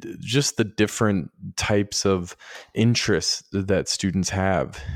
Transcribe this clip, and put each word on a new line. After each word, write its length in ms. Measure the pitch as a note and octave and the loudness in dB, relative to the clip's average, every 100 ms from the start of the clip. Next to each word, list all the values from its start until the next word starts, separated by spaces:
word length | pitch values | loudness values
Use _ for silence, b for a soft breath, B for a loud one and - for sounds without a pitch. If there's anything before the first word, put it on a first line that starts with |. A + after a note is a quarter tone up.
| - - | -2 -10
just 360 | F#2+ C3 C#3+ - | -2 0 0 0
the 60 | |
different 680 | G#2+ - G#2 - A2 G2 C#2+ _ - - | -2 2 0 2 2 2 -2 _ -12 -4
types 500 | - G#2 G2+ - G2 | 0 2 0 0 2
of 300 | F#2+ F2 - B B B | 2 0 -12 B B B
interests 680 | - A#2 A#2+ - E2+ - - - | 2 4 4 2 0 0 -4 -4
that 380 | G2 G2 F#2 C#2 | -4 0 0 0
students 420 | - G2 F#2 F2 | -2 0 0 0
have 500 | F#2+ F#2+ F2+ - - B | 0 0 0 -2 -6 B